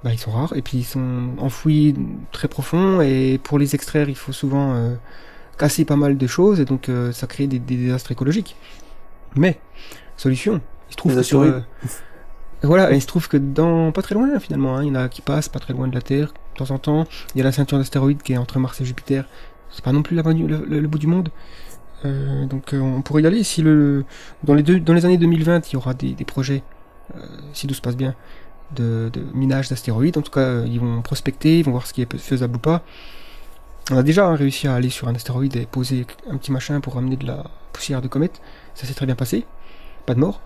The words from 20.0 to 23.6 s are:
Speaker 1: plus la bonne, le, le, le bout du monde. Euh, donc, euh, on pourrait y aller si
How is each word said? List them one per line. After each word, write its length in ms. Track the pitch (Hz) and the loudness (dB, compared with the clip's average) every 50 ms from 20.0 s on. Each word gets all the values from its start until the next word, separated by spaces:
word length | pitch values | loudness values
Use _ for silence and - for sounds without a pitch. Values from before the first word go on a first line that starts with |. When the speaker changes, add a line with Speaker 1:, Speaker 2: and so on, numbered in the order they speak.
Speaker 1:
plus 120 | 151 - 170 | 2 2 0
la 80 | 165 | 2
bonne, 240 | 156 160 160 160 160 | 2 2 2 2 2
le, 180 | 151 151 156 - | 0 -2 -2 -2
le, 140 | - 151 147 | -2 0 0
le 80 | 151 151 | 0 0
bout 100 | 156 151 | -2 0
du 80 | 147 | 2
monde. 240 | 156 170 185 180 160 - - - - - - - - - - - - - - - | 2 2 2 0 -2 -6 -10 -14 -14 -14 -14 -14 -14 -14 -16 -16 -16 -14 -6 -4
Euh, 420 | 139 139 139 139 139 139 135 139 | -4 -2 -2 -2 -2 -2 -2 -2
donc, 280 | 135 135 135 - - 143 | -2 -4 -6 -4 -4 -2
euh, 60 | 135 | 0
on 200 | 131 131 131 131 | 0 0 0 -2
pourrait 220 | 139 - 147 151 | -2 2 2 4
y 40 | 156 | 6
aller 160 | 165 196 233 | 6 4 4
si 200 | 202 - - 165 | 0 0 0 2